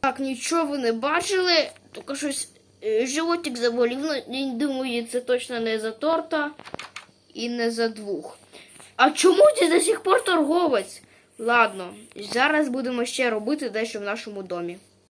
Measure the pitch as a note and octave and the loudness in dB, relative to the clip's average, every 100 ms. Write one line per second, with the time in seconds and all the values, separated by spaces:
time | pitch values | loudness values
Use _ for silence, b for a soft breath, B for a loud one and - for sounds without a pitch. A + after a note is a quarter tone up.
0 | C4+ C4 C4+ B3 - E4 D#4 C#4+ A#3+ A3+ | -2 -2 -6 -4 -2 0 0 0 0 0
1 | C4+ E4 F4 F#4+ F4+ E4 - - _ - | 0 -2 0 0 4 4 2 -6 _ -18
2 | - C#4 D4 C4+ - - _ _ G#3+ A3 | -10 -6 -4 -4 -6 -12 _ _ 0 0
3 | B3+ C#4+ E4 E4+ D#4+ A#3+ A#3+ A#3 A#3+ B3+ | 2 0 0 0 -2 -2 -2 2 0 0
4 | D#4 C#4 - C4 C4+ A#3 C#4+ C4 C4 A#3+ | -4 -4 -6 -6 -4 -2 -2 -2 -2 -4
5 | A#3 B3 B3 B3 - A#3+ A3+ A3 A3 A3 | -2 -6 0 -2 -2 -4 -2 -2 -4 -2
6 | D4+ E4 D#4+ D#4+ D4 - - - - - | 0 0 0 -4 -4 -8 -16 -14 -14 -16
7 | - _ _ - A#3 A#3+ A#3 A3+ A3+ A3 | -20 _ _ -8 -6 -2 -2 0 -2 -4
8 | G#3 E3+ - - - B B B B - | -8 -8 -8 -18 -20 B B B B 4
9 | C4 D4+ F#4 F#4 D5+ B4 E4+ E4+ E4+ A4 | 4 6 4 8 6 8 4 4 4 0
10 | G4 G4+ A4+ F4 C#4+ E4+ E4+ A#3 F#3+ - | 2 2 4 2 4 2 2 0 -2 -14
11 | b b b - A3+ A#3+ A3 G3 F3+ G3+ | b b b -8 0 4 4 0 -12 -14
12 | A3+ - G#3 A#3+ C#4 D4+ D4 B3+ B3+ B3 | -18 -14 -6 2 2 4 2 0 -2 -2
13 | A#3+ - B3 A3 G#3+ D4+ C4 G#3 A3+ A3 | -4 0 0 0 -2 -2 -2 -4 -4 -6
14 | G3+ A3+ A3+ G3+ F#3+ F3 F3 F3+ - _ | -6 -6 -8 -12 -8 -6 -6 -10 -20 _
15 | _ | _